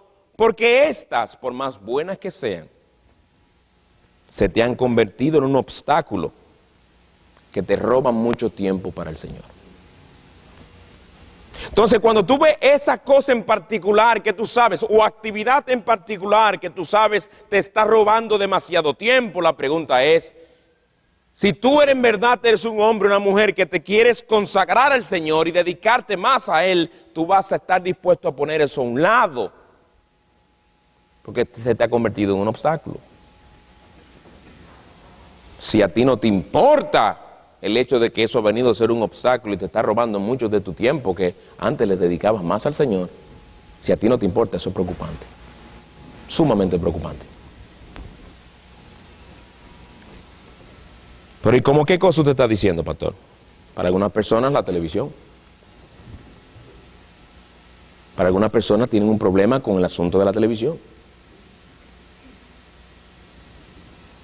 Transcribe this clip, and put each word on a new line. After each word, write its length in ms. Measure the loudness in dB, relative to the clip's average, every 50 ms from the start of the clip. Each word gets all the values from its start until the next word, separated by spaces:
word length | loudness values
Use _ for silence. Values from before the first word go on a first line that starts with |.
| _ _ _ _ _ _ _
Porque 500 | 0 0 0 2 2 2 4 4 4 4
estas, 480 | 2 0 -4 -8 -6 -4 -4 -4 -4 -8
por 160 | -10 -10 -8
más 320 | -6 -6 -6 -8 -8 -10 -8
buenas 340 | -4 -4 -4 -4 -4 -8
que 140 | -10 -10 -12
sean, 380 | -10 -8 -6 -6 -6 -6 -10 -18 _ _ _ _ _ _ _ _ _ _ _ _ _ _ _ _ _ _ _ _ _ _ _ _ _ _ _ _ _ _ _
se 220 | -10 -4 -2 -2
te 160 | 0 2 0 0
han 120 | 0 0
convertido 640 | -2 -2 0 2 2 0 0 -2 -4 -2 0 0 0
en 40 | 0
un 140 | 2 0
obstáculo 720 | -2 -2 -4 -8 -8 -4 -2 -2 -2 -2 -4 -6 -6 -6 -8 -10 _ _ _ _ _ _ _ _ _ _ _ _ _ _ _ _ _ _ _ _ _ _ _
que 100 | -8 -6
te 140 | -4 -2 -2
roba 380 | -2 0 0 0 0 0 0 -2
mucho 360 | -2 -2 -2 -2 -2 -4 -6
tiempo 420 | -6 -4 -4 -4 -4 -4 -6 -10
para 180 | -12 -12 -12 -12
el 80 | -12
Señor. 260 | -14 -16 -16 -18 -18 -20 -20 -20 -20 -20 -20 -20 -20 -20 -20 -20 -20 -20 -20 -20 -20 -20 -20 -20 -20 -20 -20 -20 -20 -20 -20 -20 -20 -20 -20 -20 -20 -20 -20 -20 -20 -20 -20 -20 -20 -20 -20 -18 -16 -12 -4
Entonces, 300 | 0 2 2 4 4 4
cuando 260 | 4 4 4 4 2
tú 120 | 2 2 4
ves 180 | 4 4 2 4
esa 380 | 4 2 2 2 2 0 -2
cosa 340 | 0 2 2 2 4 4 2
en 120 | 0 0 0
particular 800 | -2 -2 -2 -2 -4 -6 -4 0 0 2 4 4 4 2 2
que 120 | 0 -4 -4
tú 120 | -4 -4
sabes, 380 | -2 0 2 2 2 2 0 -2 2
o 140 | 4 4 4
actividad 640 | 2 0 -4 -10 -10 -8 -4 -2 0 0 0 0 0
en 120 | -4 -2
particular 760 | 0 -2 -2 -2 -4 -8 -10 -8 -2 0 2 4 4 2 0 -2
que 100 | -6 -10
tú 140 | -8 -10 -6
sabes 460 | -2 0 2 2 2 0 -2 -4 -6 _ -20 -8
te 100 | -2 -2
está 280 | -2 -2 0 0 0 2
robando 520 | 4 4 4 4 4 2 0 0 0 -2
demasiado 560 | -2 0 0 -2 -2 -2 -2 -2 0 0 0 -2
tiempo, 440 | -2 0 0 2 2 0 -2 -2 0
la 160 | 0 0 0
pregunta 480 | 0 -2 -2 -2 -2 -2 0 2 2 4
es, 300 | 4 4 2 2 -2 -18 -20 -20 -20 _ _ _ _ _ _ _ _ _ _ _ _ _ _ _ _
si 220 | _ -2 -2 -2 0
tú 260 | 0 2 2 4 4
eres 140 | 4 4 2
en 60 | 2
verdad, 380 | 2 2 2 2 2 0 0 2 2
eres 220 | 2 2 2 0
un 160 | -2 -2 2
hombre, 260 | 2 2 2 2 2
una 120 | 2 2 2
mujer 340 | 2 2 2 2 2 2 2
que 120 | 0 -2
te 160 | -2 -2 -6
quieres 420 | -4 0 2 2 4 4 2 0 -2
consagrar 680 | -2 0 0 0 0 0 0 0 2 2 2 4 4
al 140 | 2 0 -2
Señor 420 | -2 -6 -4 -2 0 0 0 0
y 40 | 0
dedicarte 680 | 0 -2 -2 -2 -2 -2 0 2 2 0 0 -4 -6
más 320 | -2 0 0 0 0 0 0
a 160 | 0 0 2
Él, 260 | 2 2 0 0 -2 -6 -16 _ _ -8
tú 120 | -6 -2
vas 260 | 2 2 2 2 0
a 60 | -4
estar 240 | -4 -2 -2 -2 -2
dispuesto 460 | -2 -2 -6 -2 0 0 0 0 0
a 80 | -6 -6
poner 240 | -4 -4 -2 0 0
eso 200 | -2 -2 -2 -4
a 40 | -4
un 160 | -4 -2 0
lado, 520 | 0 2 2 2 0 0 -2 -4 -8 -8 -8 _ _ _ _ _ _ _ _ _ _ _ _ _ _ _ _ _ _ _ _ _ _ _ _ _ _ _ _ _ _ _ _ _
porque 260 | _ -8 -4 -4 -4 -4 -6
se 220 | -6 -2 -2 0
te 80 | 0 0
ha 60 | 0
convertido 440 | 0 0 0 0 -2 -2 0 0 0
en 80 | 0
un 60 | -2 -4
obstáculo. 480 | -4 -2 -2 -4 -4 -4 -6 -12 -16 -16 -18 -20 -20 -20 -20 -20 _ _ -20 -20 -20 -20 _ _ -20 -20 -20 -20 -20 -20 -20 -20 -20 -20 -20 -20 -20 -20 -20 -20 -20 -20 -20 -20 -20 -20 -20 -20 -20 -20 -20 -20 -20 -20 -20 -20 -20 -20 -20 -20 -18 -10
Si 220 | -6 0 2 2
a 60 | 2
ti 160 | 2 2 2 2
no 140 | 2 2
te 100 | 0 0
importa 920 | 0 0 -2 -2 -2 0 2 4 4 4 4 2 0 0 0 0 0 -2 -6 -12 -20 -20 -20 _ _ _ -10
el 160 | -6 -2 0
hecho 200 | 0 0 0 0
de 140 | 0 0 0
que 120 | 0 -2 -2
eso 160 | -2 0 0
ha 20 |
venido 280 | 0 0 0 2 2 0
a 40 | 0
ser 180 | 2 0 0
un 100 | 0 0 -4
obstáculo 500 | -4 -6 -4 -2 -2 -2 -2 -2 -6 -6
y 40 |
te 100 | -6 -6
está 140 | -6 -4 -2
robando 380 | -2 0 0 0 -2 -2 -2 -4
mucho 300 | -4 -4 -4 -2 -2 -2
de 100 | -2 -2
tu 140 | -4 -4 -6
tiempo 420 | -2 -2 -2 -2 -2 -2 -4 -4
que 180 | -2 -2 -4 -4 -6 -14 -20 -12
antes 300 | -6 -4 -4 -2 -2 -2
le 80 | -2 0
dedicabas 480 | 0 0 0 0 0 0 0 -2 -2 -2
más 220 | -4 -4 -2 -4
al 80 | -4 -2
Señor, 360 | -2 -2 -2 -2 -4 -6 -8 -12 -18 -20 -20 -20 -20 -20 -20 -20 -20 -20 -20 -20 -8
si 140 | -4 -2 -2
a 20 |
ti 140 | 0 0 0
no 80 | 0
te 80 | 0 0
importa, 320 | -2 0 0 -2 -2 -4
eso 100 | -6 -8
es 60 | -6 -6
preocupante, 520 | -4 -6 -6 -6 -10 -12 -12 -12 -14 -18 -20 -20 -20 -20 -20 -20 -20 -20 -20 -20 -20 -20 -20 -20 -20 -20 -20 -20 -20 -14
sumamente 500 | -6 -2 0 0 2 2 0 0 0 -2
preocupante. 480 | -2 -2 -2 -4 -4 -8 -10 -12 -14 -18 -20 -20 -20 -20 -20 -20 -20 -20 -20 -20 -20 -20 -20 -20 -18 -18 -20 -20 -20 -20 -20 -20 -20 -20 -20 -20 -20 -20 -20 -20 -20 -20 -20 -20 -20 -20 -20 -20 -20 -20 -20 -20 -20 -20 -20 -20 -20 -20 -20 -20 -20 -20 -20 -20 -20 -20 -20 -20 -20 -20 -20 -20 -20 -20 -20 -20 -20 -20 -20 -20 -20 -20 -20 -20 -20 -20 -20 -20 -20 -20 -20 -10 -4
Pero 140 | 0 2 2
¿y 60 | 4
cómo 240 | 4 4 2 2 4
qué 120 | 2 0
cosa 220 | 2 2 2 2 2
usted 120 | 2 2
está 180 | 2 2 2 0
diciendo, 340 | 0 0 0 0 0 -2 -4
pastor? 320 | -6 -8 -8 -8 -8 -8 -10 -14 -20 -20 -20 _ _ -20 -20 -20 -16 -10
Para 140 | -4 -2
algunas 240 | 0 0 0 0 -2
personas 400 | -2 -2 -2 0 0 0 0 0
la 120 | 0 -2 -2
televisión. 460 | -2 -4 -4 -4 -4 -4 -6 -6 -8 -10 -18 -20 -20 -20 -20 -20 -20 -20 _ -20 -20 -20 -20 -20 -20 -20 -20 -20 -20 -20 -20 -20 -20 -20 -20 -20 -20 -20 -20 -20 -20 -20 -20 -20 -20 -20 -20 -20 -20 -20 -20 -20 -20 -20 -20 -20 -20 -20 -20 -20 -20 -20 -20 -20 -20 -20 -20 -20 -12 -4
Para 100 | -2 0
algunas 240 | 2 2 2 0 0
personas 380 | 0 0 0 2 0 0 0 0
tienen 180 | 0 0 2
un 100 | 2 0
problema 440 | 2 0 2 2 2 2 2 2 0
con 160 | -2 -2 0
el 80 | 0 0
asunto 340 | -2 -2 -4 -4 0 0 2
de 60 | 2
la 80 | 2 0
televisión. 440 | 0 0 0 0 -2 -4 -6 -6 -8 -12 -20 -20 -20 -20 -20 -20 -20 -20 -20 -20 -20 -20 -20 -20 -20 -20 -20 -20 -20 -20 -20 -20 -20 -20 -20 -20 -20 -20 -20 -20 -20 -20 -20 -20 -20 -20 -20 -20 -20 -20 -20 -20 -20 -20 -20 -20 -20 -20 -20 -20 -20 -20 -20 -20 -20 -20 -20 -20 -20 -20 -20 -20 -20 -20 -20 -20 -20